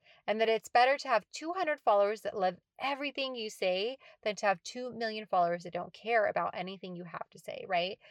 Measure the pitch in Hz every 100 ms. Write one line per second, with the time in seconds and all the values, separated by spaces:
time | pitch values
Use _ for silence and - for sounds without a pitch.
0 | _ _ - 220 226 220 - 240 247 277
1 | 269 220 - - 311 381 311 294 - 202
2 | 202 214 - - 185 175 _ - 262 269
3 | 285 277 269 247 214 - 185 185 220 269
4 | - _ 220 202 208 190 - 247 247 226
5 | 226 214 214 185 170 175 175 175 180 -
6 | 214 233 202 - 180 208 185 190 185 175
7 | 170 - - 185 - - - 175 185 -
8 | -